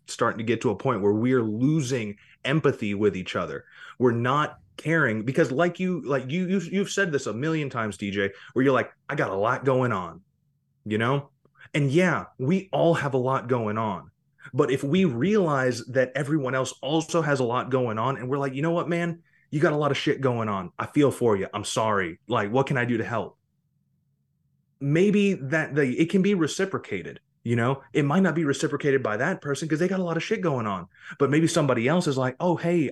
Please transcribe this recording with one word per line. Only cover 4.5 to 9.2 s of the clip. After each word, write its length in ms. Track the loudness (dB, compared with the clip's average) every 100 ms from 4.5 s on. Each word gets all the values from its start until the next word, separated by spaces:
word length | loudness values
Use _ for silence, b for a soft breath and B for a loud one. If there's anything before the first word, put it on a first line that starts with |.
| -6 _ -10
caring, 480 | -2 2 2 0
because 260 | -2 0 2
like 300 | 2 0 0
you, 220 | -4 -4 -2
like 240 | -4 -2
you, 160 | -4 -2
you, 120 | -2
you've 320 | -2 -4 -2
said 200 | -2 0
this 140 | -2 -4
a 80 |
million 360 | -4 -2 -2 -4
times, 260 | -4 -6 -4
D 160 | -4
J, 200 | -2 -2 B B
where 140 | 2 4
you're 80 |
like, 180 | 4 0 -8 -8
"I 80 |
got 160 | -4